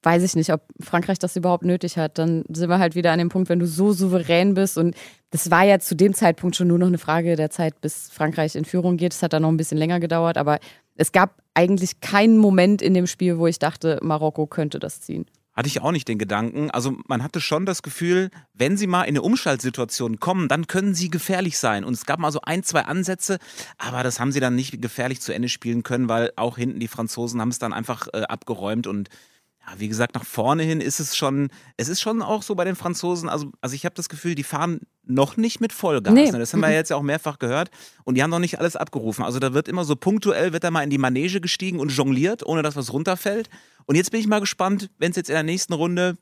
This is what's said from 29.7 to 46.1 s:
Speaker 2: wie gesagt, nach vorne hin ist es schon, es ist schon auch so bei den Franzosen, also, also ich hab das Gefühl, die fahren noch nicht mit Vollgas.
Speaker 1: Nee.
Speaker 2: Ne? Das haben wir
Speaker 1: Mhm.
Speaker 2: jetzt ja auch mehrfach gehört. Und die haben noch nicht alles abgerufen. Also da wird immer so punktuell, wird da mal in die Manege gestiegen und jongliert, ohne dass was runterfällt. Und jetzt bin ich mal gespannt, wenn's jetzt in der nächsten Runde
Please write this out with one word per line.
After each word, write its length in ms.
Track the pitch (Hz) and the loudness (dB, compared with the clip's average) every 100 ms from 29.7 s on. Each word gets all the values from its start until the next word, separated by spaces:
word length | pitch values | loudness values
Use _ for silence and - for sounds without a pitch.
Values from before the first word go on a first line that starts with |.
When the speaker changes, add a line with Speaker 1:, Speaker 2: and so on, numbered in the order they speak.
| 95 | -10
Speaker 2:
wie 80 | 104 | -8
gesagt, 260 | 110 120 | -2 -2
nach 120 | - - | -4 -8
vorne 360 | - 113 156 | -2 0 2
hin 180 | 160 160 | 2 0
ist 200 | 139 - | -2 -4
es 180 | 147 - | -4 -2
schon, 320 | 143 139 143 - - - | 0 0 -2 -6 -20 -8
es 140 | 117 | -6
ist 120 | 185 | -4
schon 200 | 220 226 | -2 -2
auch 220 | 202 214 | -2 -4
so 100 | - | -4
bei 100 | 190 | -2
den 120 | 180 180 | -2 -2
Franzosen, 520 | 175 170 175 175 165 | -4 -4 -2 -2 -4
also, 240 | 151 147 - | -6 -6 -8
also 160 | 131 139 | -10 -6
ich 80 | |
hab 120 | 175 - | -8 -8
das 140 | 175 | -12
Gefühl, 260 | 147 170 151 | -8 -6 -4
die 80 | |
fahren 380 | 135 143 170 165 - _ - | -4 -2 -2 -4 -10 _ -2
noch 320 | 131 139 - | 2 2 2
nicht 220 | 226 - | -2 0
mit 140 | 226 | -4
Vollgas. 400 | - 190 143 147 | -2 0 0 6
Speaker 1:
Nee. 160 | 233 294 | 8 8
Speaker 2:
Ne? 80 | 127 | 4
Das 160 | 117 | 0
haben 60 | - | 2
wir 80 | 156 | 2
Speaker 1:
Mhm. 60 | |
Speaker 2:
jetzt 160 | 156 156 | 2 2
ja 80 | 143 | -2
auch 40 | |
mehrfach 380 | 143 156 - 139 | 0 -2 -4 -4
gehört. 320 | 120 135 180 - - _ | -2 -2 -4 -8 -20 _
Und 100 | - 127 | -2 2
die 60 | |
haben 80 | 151 | 2
noch 80 | 170 | 2
nicht 200 | 175 - | -2 0
alles 160 | 170 - | -2 -2
abgerufen. 480 | - 139 110 107 | -6 -4 -4 -2
Also 160 | 110 123 | -2 0
da 160 | 135 135 | 0 0
wird 120 | - | -2
immer 180 | 180 160 | -4 -2
so 100 | 147 | 0
punktuell, 580 | - 208 202 - 175 | 2 2 2 2 0
wird 100 | 165 | 0
da 60 | 175 | -2
mal 140 | 165 | 0
in 80 | 143 | 0
die 80 | 139 | 0
Manege 420 | 135 127 170 196 | 2 0 0 -2
gestiegen 380 | 175 - 190 175 | -4 -4 -4 -4
und 100 | 143 | -2
jongliert, 560 | 135 139 131 165 226 - | 0 2 4 2 -2 -2
ohne 160 | 160 | -2
dass 140 | 151 143 | -2 -4
was 180 | 120 | -6
runterfällt. 560 | 139 165 185 208 208 226 - _ _ - | -4 -2 -2 -2 -4 -6 -14 _ _ 0
Und 60 | 147 | 2
jetzt 160 | 180 | 2
bin 80 | 226 | 0
ich 80 | 214 | 2
mal 120 | 214 | 0
gespannt, 500 | 196 - 185 196 196 _ | 0 -2 0 0 -4 _
wenn's 180 | 170 180 | -2 -2
jetzt 140 | 170 | -2
in 60 | 156 | -2
der 80 | |
nächsten 280 | 156 180 - | -2 -4 -4
Runde 460 | 165 170 175 180 | -2 0 0 0